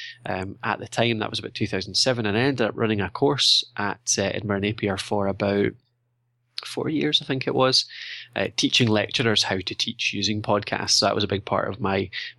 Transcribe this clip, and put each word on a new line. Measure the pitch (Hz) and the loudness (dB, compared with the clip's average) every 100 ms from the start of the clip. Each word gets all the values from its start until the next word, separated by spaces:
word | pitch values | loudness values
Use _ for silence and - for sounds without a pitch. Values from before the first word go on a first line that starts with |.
| - - - | -14 -12 -6
um, | 95 95 - | -4 -6 -6
at | 113 - | -4 -4
the | 120 | -4
time. | - 117 113 | 0 0 0
That | 107 | -2
was | 107 | -6
about | - | -8
two | - 110 | -4 -2
thousand | 95 101 | -2 -2
seven, | 92 - 120 104 | 0 2 2 2
and | 104 | 2
I | |
ended | 135 131 110 | 2 2 0
up | - | 0
running | 113 107 | 0 0
a | 95 | -2
course | - 143 143 - - - - | 2 2 4 4 4 0 -4
at, | 104 - - - | -4 -4 -2 0
uh, | |
Edinburgh | 98 - 101 101 | 0 -2 -2 0
Napier | 101 104 104 98 | 0 0 -2 -2
for | - 104 98 | -2 0 0
about | 98 101 101 104 104 _ _ _ _ _ _ _ - | 0 0 2 2 -2 _ _ _ _ _ _ _ -12
four | - - - | -8 -4 -2
years, | 156 147 151 | 0 0 0
I | |
think | - 135 135 | 0 -2 0
it | 131 | 2
was, | 131 127 - - - - - - | 4 4 0 -8 -12 -12 -8 -4
uh, | 95 - | -2 0
teaching | 139 - 117 | 2 4 4
lecturers | 107 98 - 117 107 | 4 2 0 2 2
how | - 95 | 2 0
to | 90 | -4
teach | - - - - | -4 -4 -2 -4
using | 104 101 107 | 0 -2 -2
podcasts. | 104 104 101 98 98 | 0 0 0 -4 0
So | - 104 | 2 2
that | |
was | 107 | 2
a | 101 | 0
big | 98 | -2
part | - - - | 0 -2 0
of | - | -2
my, | 95 98 98 - - | 0 0 0 -6 -10